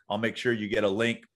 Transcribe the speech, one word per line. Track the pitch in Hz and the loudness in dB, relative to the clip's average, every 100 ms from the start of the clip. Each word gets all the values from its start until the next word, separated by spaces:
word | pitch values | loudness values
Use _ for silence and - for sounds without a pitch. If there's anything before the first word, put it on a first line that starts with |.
| - | -6
I'll | 104 | -2
make | 113 - | -2 0
sure | 123 | 0
you | 117 104 | 0 0
get | 110 | 0
a | 104 | 2
link | 98 117 113 - | 2 0 -2 -8